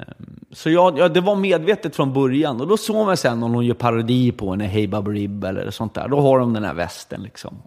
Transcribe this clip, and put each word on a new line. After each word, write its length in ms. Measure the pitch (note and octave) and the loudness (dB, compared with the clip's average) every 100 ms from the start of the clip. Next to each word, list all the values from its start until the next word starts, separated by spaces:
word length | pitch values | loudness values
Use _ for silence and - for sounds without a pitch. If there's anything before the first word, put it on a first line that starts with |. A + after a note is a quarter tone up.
| - - - - - | -16 -20 -20 -20 -20
så 180 | - D#3+ | -6 2
jag, 300 | E3+ F3+ C#3+ | 4 4 4
ja, 100 | F3 | 4
det 120 | F3 | 4
var 140 | F#3 G3 | 2 2
medvetet 600 | G3 E3+ E3 G#3 D#3+ - | 2 2 2 -2 -2 -2
från 180 | C#3 | 0
början. 480 | C3+ C3 C#3 D3+ A#2 | 2 2 2 0 -2
Och 60 | D#3 | 0
då 100 | G#3+ | 0
såg 280 | - G#3+ G#3 | 0 0 0
man 120 | F3+ | 0
sen 260 | C3 A#2 | 0 0
om 80 | A#2 | 0
någon 140 | A#2+ A#2+ | 0 0
gör 80 | |
parodi 580 | A#2 A#2+ A#2 A2+ B2+ B2 | 0 0 0 2 2 2
på 180 | A#2+ G2 | 0 -4
en, 100 | F#2+ | -4
Hey 280 | G#2 G#2+ G2+ | -2 0 0
Baberiba 640 | G#2 G2+ G#2 G2+ G2+ F#2+ | -2 -4 -4 -4 -6 -6
eller 220 | G2 G2 | -6 -6
sånt 220 | - A2 | -6 -8
där. 140 | - - | -6 -2
Då 140 | C#3+ | 2
har 180 | C#3 C3 | 6 4
de 140 | A#2+ | 4
den 100 | A2 | 0
här 100 | G2 | -4
västen, 500 | D#2+ F2 - - - | -4 -6 -8 -14 -14
liksom. 340 | G#2 - - - | -14 -16 -18 -18